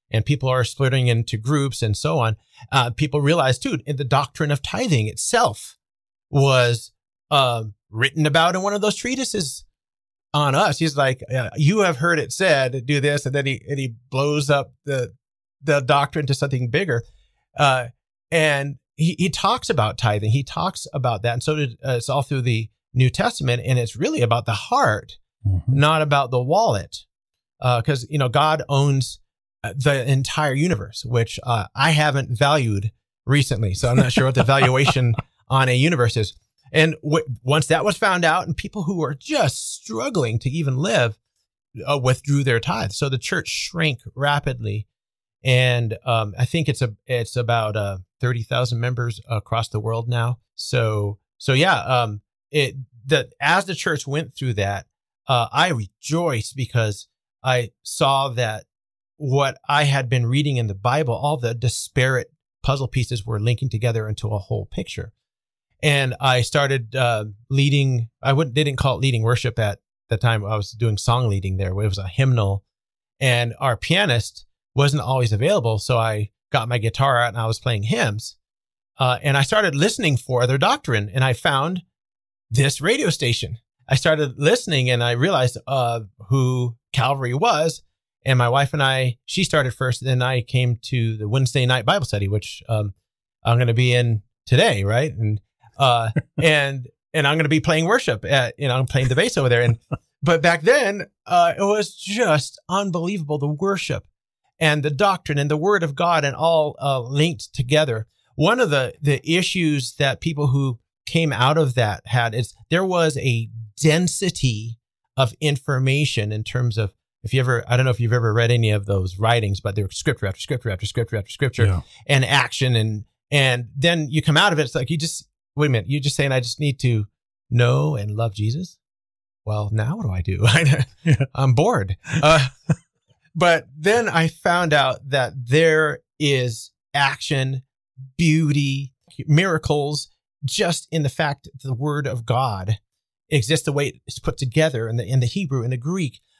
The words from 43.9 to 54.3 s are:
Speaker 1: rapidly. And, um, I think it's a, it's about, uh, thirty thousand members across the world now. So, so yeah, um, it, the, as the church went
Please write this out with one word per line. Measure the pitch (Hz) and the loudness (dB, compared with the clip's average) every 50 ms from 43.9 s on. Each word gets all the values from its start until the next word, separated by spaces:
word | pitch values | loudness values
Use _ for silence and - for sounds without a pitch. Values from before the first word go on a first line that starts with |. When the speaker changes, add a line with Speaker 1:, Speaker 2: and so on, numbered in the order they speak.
| 131 - - - - | -2 -4 -8 -14 -8
Speaker 1:
rapidly. | 127 139 143 143 147 - 143 127 120 110 107 101 107 104 - _ _ _ _ _ _ _ _ _ _ - | -4 -2 0 0 0 0 -2 -4 -4 -4 -6 -4 -6 -6 -10 _ _ _ _ _ _ _ _ _ _ 0
And, | 131 127 123 127 127 120 120 117 110 - - - | 2 4 4 4 4 2 0 0 -2 -4 -4 -4
um, | 131 117 113 110 104 104 - | -2 0 0 0 -2 -4 -2
I | 127 | -2
think | - - 170 151 143 | 0 0 0 0 -2
it's | 127 - | -2 -2
a, | 131 117 104 - _ | -2 -4 -4 -8 _
it's | - 127 120 117 - - | -4 -4 -4 -4 -4 -4
about, | 127 113 113 117 117 110 107 104 | -4 -2 0 0 0 0 -2 -2
uh, | 107 101 101 98 92 90 _ _ _ | -2 -4 -4 -6 -8 -12 _ _ _
thirty | 127 120 123 120 | -4 -2 -2 -4
thousand | 110 - 127 123 127 123 120 113 | -4 -4 -2 -2 -2 -2 -2 -2
members | 117 123 127 120 120 117 113 - - - | -2 -2 -2 -2 -4 -4 -6 -8 -8 -6
across | 117 107 - - 113 113 110 - | -6 -6 -4 -4 -4 -4 -4 -4
the | - 107 | -6 -6
world | 107 110 113 113 117 120 | -4 -4 -4 -4 -4 -2
now. | 123 120 117 120 120 - _ _ _ | -2 0 0 -2 -2 -6 _ _ _
So, | - - - - 123 117 110 110 104 101 101 101 - _ _ _ - | -14 -8 -2 0 0 0 0 0 -2 -2 -4 -6 -8 _ _ _ -8
so | - - 131 | -2 0 2
yeah, | 135 165 190 170 113 | 4 4 4 2 2
um, | - - 131 123 120 110 104 104 - _ _ _ _ _ | 0 0 0 0 0 -2 -4 -8 -14 _ _ _ _ _
it, | - 151 139 127 - 135 127 - _ 117 107 | -2 -2 -2 -2 -4 -8 -14 -16 _ -16 -4
the, | 135 160 139 123 - _ - | 0 0 0 0 -2 _ -4
as | 139 147 170 190 196 | 0 2 2 2 0
the | 185 180 | -2 -6
church | - - 185 160 139 - 139 | -6 -4 -2 -4 -4 -4 -4
went | 135 151 165 127 | -6 -6 -6 -6